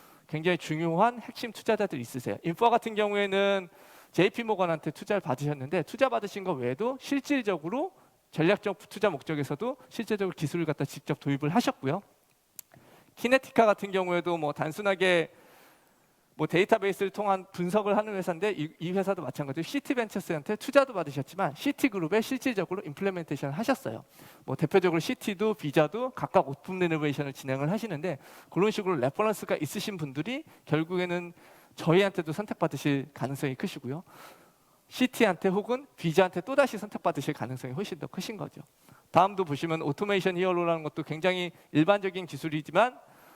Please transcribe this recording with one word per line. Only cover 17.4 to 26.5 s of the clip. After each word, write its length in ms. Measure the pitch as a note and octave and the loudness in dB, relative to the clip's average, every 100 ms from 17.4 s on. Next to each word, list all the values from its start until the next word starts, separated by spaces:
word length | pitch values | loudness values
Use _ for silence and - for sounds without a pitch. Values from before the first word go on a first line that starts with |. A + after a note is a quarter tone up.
| F#3 | -2
분석을 420 | - F3 G#3 G3+ G3+ | -4 0 2 2 2
하는 180 | G#3+ G3+ | 0 -2
회사인데, 360 | F#3 E3 G#3 F#3+ | -4 -2 -2 -2
이, 120 | D#3 - | -6 -6
이 140 | E3+ | -4
회사도 300 | F#3 F#3 F#3 | -2 0 -2
마찬가지로 420 | E3+ - C#3+ C3+ | -4 -6 -6 -6
시티벤처스한테 960 | E3+ C#4+ - B3+ A3 G3+ - D#3+ C#3+ G#3+ | -4 -4 -2 -2 -2 -4 -4 -6 -4 -6
투자도 340 | - C#4 C4+ | 2 4 4
받으셨지만 640 | G#3 D#3 C#3 C3+ F3 D#3+ C#3 | 0 -4 -4 -6 -2 -4 -2
시티그룹에 640 | C#4+ - C#4 G3 D#3+ G#3 | -4 0 0 0 0 0
실질적으로 640 | A3 C4 C4+ G#3 E3+ F#3 D3+ | 0 -2 -2 -2 -4 -4 -8
임플리멘테이션을 720 | C#3+ G3 F#3 D#3+ C#3+ C#3+ D3 | -4 -4 -2 -6 -4 -4 -4
하셨어요. 460 | A#3 C4 - A2+ - - - - | -2 -2 -2 -10 -14 -20 -20 -16
뭐 140 | - C3 | -8 -2
대표적으로 420 | D#3 G3 F3+ E3 | 4 4 4 2
시티도 540 | D#3 B3+ - F#3 A3 | -2 -4 -4 0 0
비자도 560 | G#3 D3+ D3+ D3+ A3 B3+ | 0 2 4 4 2 -6
각각 400 | - D3+ G3 | -6 0 2
오픈 300 | C3+ | 2